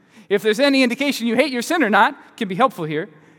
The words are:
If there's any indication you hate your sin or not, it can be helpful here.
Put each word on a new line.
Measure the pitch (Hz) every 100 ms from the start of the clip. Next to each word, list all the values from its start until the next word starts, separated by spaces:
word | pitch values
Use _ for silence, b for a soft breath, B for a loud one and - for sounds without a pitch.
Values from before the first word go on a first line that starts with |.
| b b b
If | 196
there's | 214 214
any | 285 269
indication | 254 240 285 269 233
you | 226
hate | 294
your | 247
sin | 233 339
or | 233
not, | 202 240
it | 294 - -
can | 214
be |
helpful | 185 254 - 160
here. | 151 202 b b